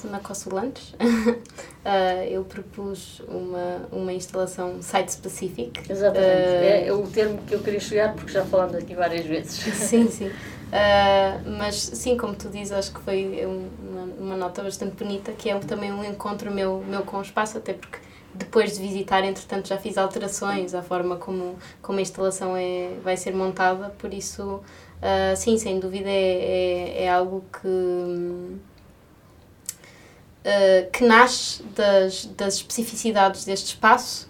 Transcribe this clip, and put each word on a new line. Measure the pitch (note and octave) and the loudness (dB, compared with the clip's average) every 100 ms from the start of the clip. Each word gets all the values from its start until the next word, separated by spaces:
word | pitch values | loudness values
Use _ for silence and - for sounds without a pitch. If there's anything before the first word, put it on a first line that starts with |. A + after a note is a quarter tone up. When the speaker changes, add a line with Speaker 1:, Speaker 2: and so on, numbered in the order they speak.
| G#3 | -10
Speaker 1:
na | G3 | -10
Costa | G3 G3 - | -10 -10 -6
<laughs> | F#3+ B3 - - - A#3 A3+ A3 A#3+ - - - - - | -4 -4 -8 -14 0 2 4 2 0 -4 -18 -18 -8 0
Ah, | G3 F#3 F#3 F#3 | 2 4 2 -2
eu | F#3+ | -4
propus | F#3+ G3+ F#3+ - G3 F#3+ - - - | -6 -10 -14 -10 -8 -10 -12 -16 -10
uma, | F3+ F3+ F3+ F3+ F3+ - | -8 -6 -4 -4 -6 -8
uma | F#3+ F#3 | -6 -4
instalação | F#3 - F#3+ F#3 F#3+ F3+ F3+ | -6 -6 -4 -4 -4 -6 -6
site-specific. | F3 G3 F#3+ - F#3+ - F#3 - A#3+ - - | -2 -2 -2 -6 -10 -8 -8 -6 -8 -8 -8
Speaker 2:
Exatamente, | G3 G3+ F#3+ F#3 | 2 4 6 6
Speaker 1:
Ah, | F#3 F3+ F3+ F#3 | 6 6 6 6
Speaker 2:
é, | G3+ F#3 | 6 4
é | |
o | G3+ G3 | 0 0
termo | A3+ G#3+ G#3 - | 2 2 0 -2
que | G#3 | -2
eu | |
queria | G#3+ G#3 | 0 -2
chegar, | - G#3 G#3+ | 0 2 2
porque | - - | 0 -4
já | G3 E3 | -2 2
falámos | F#3+ F3+ E3+ | 2 2 -2
aqui | D#3+ F3+ | -6 -2
várias | E3+ E3+ D#3 | 0 0 -2
vezes. | D#3+ - - | -4 -4 -6
<laughs> | A3+ - | -4 -2
Speaker 1:
Sim, | G3+ A#3 A3+ | 2 6 4
sim. | - G3 - - - - | 2 -6 -8 -12 -14 -4
Ah, | G3 G#3 G3+ G3 G3 G3 G3 - G#3 | 2 6 6 8 6 4 0 -6 -4
mas | G#3 G#3 | -4 -4
sim, | - - B3+ A#3+ | -6 -4 0 0
como | G#3 G3 | 0 -6
tu | G#3 | -10
dizes, | G3+ G3+ | -10 -4
acho | G3 G3 | -4 -4
que | - | -6
foi | - G3 F#3+ G3 F#3+ | -4 -2 -2 -4 -4
um, | F#3+ F#3 F#3 G3 | -6 -8 -12 -12
uma, | F#3 F#3 F3 | -10 -10 -8
uma | F#3+ F#3 | -8 -4
nota | F3+ F3+ | -4 -4
bastante | G3 F#3+ G3 - | -8 -6 -8 -6
bonita, | G3+ G3 G3+ | -6 -6 -8
que | G#3+ A3 | -6 -2
é | G3+ | -2
um, | |
também | G3+ G#3+ G3+ | -2 -4 -4
um | G3+ | -6
encontro | G#3 G3+ G#3 G3+ G#3 | -8 -8 -6 -6 -6
meu, | G3 F#3+ F#3+ G3 | -2 -2 -2 -4
meu | G3 | -6
com | F#3+ G3 | -6 -6
o | |
espaço, | G3 - G#3+ A3 | -4 -2 -2 -4
até | - | -8
porque | F#3+ - - - - - F#3+ | -10 -10 -18 -18 -20 -18 -12
depois | - A3+ G3+ - | 0 2 2 0
de | |
visitar, | G3 G3 F#3+ F#3+ | -6 -4 2 2
entretanto, | G3 F#3+ - G3 F#3+ | 2 -2 -6 -6 -4
já | G3 | -6
fiz | A3 G3 | -4 -2
alterações | F#3+ F#3+ G3 - G3 G3+ F3+ F3+ | 0 -2 -6 -4 -2 -2 -2 -6
à | |
forma | F3 F3+ F3 F3 | -4 -2 -2 -4
como, | - F#3 F3+ F#3 - - | -6 -6 -6 -10 -16 -16
como | - G3 | -6 -2
a | |
instalação | F#3 - F#3+ F#3 F#3 F#3 | -2 0 -2 0 -4 -2
é, | F3+ F3+ F3+ F#3 | -2 -4 -6 -6
vai | F#3 F#3 | -4 -2
ser | G3 | -2
montada, | F#3+ F#3 F#3 F#3 F#3 G3+ - | -2 -2 2 2 2 -4 -10
por | G3+ | -10
isso, | G3 - - G3 G3 - - - - | -8 -10 -8 -8 -8 -12 -20 -20 -6
ah, | G3 F#3+ F#3+ F#3+ | 0 2 2 2
sim, | - A3 | 2 2
sem | G#3+ F#3+ | 2 -2
dúvida | F#3 G3 G3 | -2 -4 0
é, | G3 F#3+ F3+ F#3 F#3 F3+ F3+ F3 - | 2 4 2 0 0 2 0 -2 -2
é, | F#3 | 2
é | |
algo | F3+ F#3 F#3+ F#3 - | 4 2 -2 -8 -8
que, | F#3+ F#3 F3+ F3+ F3+ F3 F3 F3+ F3+ F#3+ - - - - _ - - - - - - - - - - - - - G3 | -2 0 0 -2 -2 -4 -6 -6 -10 -14 -16 -20 -20 -20 _ -20 -20 -20 -20 -20 -16 -16 -18 -20 -20 -20 -20 -8 2
ah, | G3+ F#3+ F#3+ F3+ | 6 8 6 4
que | - | 4
nasce | B3 A3+ B3+ - - - A3 G3 | 8 10 10 6 -4 -8 -10 0
das, | G#3 G3 F#3+ F#3+ G#3+ | 6 6 4 0 -10
das | F#3+ G3 F#3+ | -4 -2 -2
especificidades | - - A3+ - A#3 G#3 G3 F#3+ | -6 -6 -4 -2 0 4 4 4
deste | - G3 - | -6 -6 -6
espaço, | - G#3+ A#3+ - - - | 2 6 6 4 -10 -10